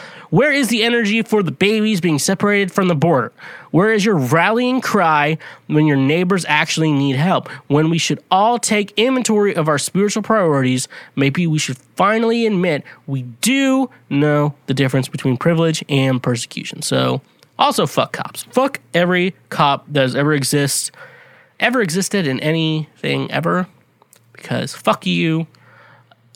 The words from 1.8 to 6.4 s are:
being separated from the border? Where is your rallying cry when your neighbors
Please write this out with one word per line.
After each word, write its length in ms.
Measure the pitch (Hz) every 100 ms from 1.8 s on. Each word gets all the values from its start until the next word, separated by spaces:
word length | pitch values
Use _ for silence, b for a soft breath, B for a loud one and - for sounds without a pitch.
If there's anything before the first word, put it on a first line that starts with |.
| 214 202
being 160 | 170 147
separated 540 | - 190 202 202 190
from 160 | - 185
the 80 | 160
border? 360 | 165 143 113 B B B B
Where 240 | 151 208
is 100 | 220
your 120 | 202 185
rallying 640 | 127 160 180 220 247 254
cry 560 | - 208 165 151 147 160 B B -
when 180 | 151 151
your 120 | 139
neighbors 480 | 135 160 180 196